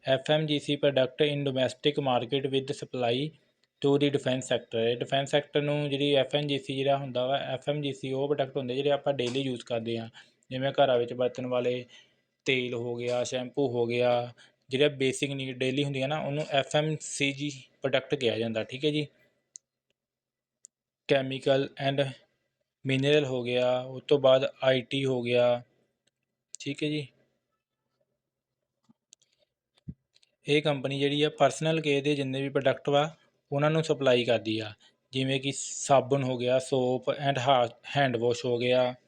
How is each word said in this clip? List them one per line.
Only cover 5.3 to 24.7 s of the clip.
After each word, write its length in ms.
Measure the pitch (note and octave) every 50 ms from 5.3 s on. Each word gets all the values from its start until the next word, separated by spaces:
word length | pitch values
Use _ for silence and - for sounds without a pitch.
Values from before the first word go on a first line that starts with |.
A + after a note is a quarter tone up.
ਸੈਕਟਰ 320 | - D3 C#3+ - - D3 D3
ਨੂੰ 260 | D3 D3 D3 D3 D3
ਜਿਹੜੀ 220 | C#3 C3+ C#3+ C#3+ C#3+
ਐਫ 200 | C#3 B2+ - -
ਐਮ 120 | D3 D3
ਜੀ 120 | D3 C#3 C3+
ਸੀ 180 | C3+ - C#3
ਜਿਹੜਾ 200 | C3+ C3+ C#3 C#3
ਹੁੰਦਾ 300 | C3+ C#3+ C3+ A#2+ B2 B2+
ਵਾ, 120 | B2+ C#3 C3+
ਐਫ 300 | C3 C3 C3 B2+ - -
ਐਮ 120 | D3 D3+ D3
ਜੀ 100 | C#3 C3
ਸੀ 200 | - - C3 C3
ਉਹ 140 | C3 C#3 C#3+
ਪ੍ਰੋਡਕਟ 280 | D3 C#3 C#3 C3 -
ਹੁੰਦੇ 180 | D3 C3 B2 B2+
ਜਿਹੜੇ 160 | C3 C#3 C#3+
ਆਪਾਂ 220 | C#3+ C#3 - C#3+ C#3+
ਡੇਲੀ 280 | C3 B2+ A#2+ A#2+ C#3
ਯੂਜ਼ 240 | C#3 C3+ B2+ A#2 -
ਕਰਦੇ 340 | - B2 A2+ A2+ A#2 A#2 A2+
ਆ, 100 | A2+ A#2 _ - - _ _ _ _ _
ਜਿਵੇਂ 220 | C3 C3 C3 C#3 C3+
ਘਰਾਂ 240 | - C#3 C3+ B2+ A#2+
ਵਿੱਚ 140 | A#2+ A#2+ B2+
ਵਰਤਣ 340 | B2 B2+ B2 B2 - B2+
ਵਾਲੇ 380 | B2+ B2 B2 B2 B2 B2 B2 B2 _ - - - _ _ _ _ _ _ _ _
ਤੇਲ 280 | C3+ C3+ B2+ B2 B2 B2
ਹੋ 200 | A#2 A#2 A#2+ A#2+
ਗਿਆ, 260 | A#2+ A#2+ A#2+ B2 B2 B2
ਸ਼ੈਂਪੂ 440 | A#2+ - B2+ B2 B2 - - C#3+ B2+
ਹੋ 180 | B2 B2 A#2
ਗਿਆ, 460 | A2+ A#2 B2 B2 B2 A#2+ A#2+ A#2+ A#2+ A#2 _ - - _ _ _ _
ਜਿਹੜੇ 180 | B2+ C3 D3 D3
ਬੇਸਿਕ 420 | C#3 C3 C3+ C3 B2+ - - C#3
ਨੀਡ 280 | C#3 C3+ C3+ C3 C3 B2+
ਡੇਲੀ 260 | C3 C3 C3 C#3 C#3+
ਹੁੰਦੀਆਂ 240 | C#3 C#3+ C3 C3 C3+
ਨਾ, 120 | D3+ D#3
ਉਹਨੂੰ 260 | C#3 C#3+ C#3 D3 D3+ -
ਐਫ 260 | D3+ C#3 C3+ - -
ਐਮ 200 | D3+ D3+ D#3 D#3 D3
ਸੀ 320 | - - - - C#3+ C#3 C#3
ਜੀ 180 | C3+ C#3+ D3 C3+ C3 - _ _ _ -
ਪ੍ਰੋਡਕਟ 320 | C3+ B2 C3+ B2+ - -
ਕਿਹਾ 240 | C#3 C3 A2+ G#2+ A2
ਜਾਂਦਾ, 260 | A2+ A#2 A2 A2 G#2+
ਠੀਕ 200 | - - C3 C#3+
ਹੈ 60 | D3+
ਜੀ। 160 | D3 D3+ D3 - _ _ _ _ _ _ _ _ _ - _ _ _ _ _ _ _ _ _ _ _ _ _ _ _ _ _ _ _ _ _ - _ _ _ _ _ _ _ -
ਕੈਮੀਕਲ 600 | C#3+ C3+ C3 C3 C3 C3+ - C#3+ C3+ C3+ C#3 C#3 - - C#3+
and 220 | C#3 C#3 C#3 C#3 C3 B2+ - _ _ _ _ _ _ _ _ _ _ _ _ _
ਮਿਨਰਲ 400 | C3 C3+ C3 C3 C#3+ D3 D3+ D3
ਹੋ 180 | C3 C3 B2+ A#2+
ਗਿਆ, 360 | A#2+ B2 B2 B2 B2 B2+ B2+
ਉਸ 220 | B2+ C3 C3 C3 - -
ਤੋਂ 100 | D3+ C3+
ਬਾਅਦ 260 | C3 C3 C3 C3 C3+ - - _ -
ਆਈ 180 | C3